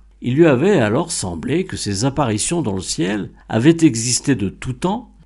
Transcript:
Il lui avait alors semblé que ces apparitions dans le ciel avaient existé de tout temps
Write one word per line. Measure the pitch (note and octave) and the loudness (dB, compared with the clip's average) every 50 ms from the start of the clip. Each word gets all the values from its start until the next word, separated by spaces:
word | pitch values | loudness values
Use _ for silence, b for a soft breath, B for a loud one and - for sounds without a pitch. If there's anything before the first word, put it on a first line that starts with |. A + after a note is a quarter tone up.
| - _ _ - - | -20 _ _ -8 -6
Il | B2 B2 | -2 4
lui | C#3+ E3+ | 4 6
avait | E3 C3+ A#2 D#3 G3 G#3 D#3 | 6 6 4 4 4 4 4
alors | A2+ G#2 G#2+ C#3 F3 E3+ - | 4 2 2 0 -2 -2 -6
semblé | - - F#2 F2 E2+ - - C#3 F3 F#3+ | -6 -6 -6 -6 -6 -4 -4 -2 -2 -4
que | - - | -4 -6
ces | F#2+ - G#2+ G2+ F#2+ B2+ | -8 -6 -4 -4 -2 -2
apparitions | C#3 A#2+ D#3 C#3+ A#2 G#2+ G#2+ - - E3+ F3 C#3+ | -2 0 0 -2 -2 0 -2 -2 -2 -2 -2 -2
dans | A2 F#2+ | -2 -4
le | F#2+ | -4
ciel | F2+ - - - E3 F#3 G#3 G3+ F3 - b b b b | -6 -6 -6 -4 -4 -4 -2 -4 -6 -8 b b b b
avaient | - A2+ A#2 D#3 E3 E3 D#3+ | -2 2 4 4 4 6 4
existé | D3+ A2+ A#2 A2+ B2 A#2 - - - C3+ | 2 2 2 -4 -2 -4 -4 0 0 -2
de | - G#2 F#2+ | 0 -2 -6
tout | - - - C3 B2 | -6 -8 -10 -10 -8
temps | C3 - F3+ G#3 B3 B3 - _ _ - | -4 -4 -4 -4 -4 -6 -12 _ _ -18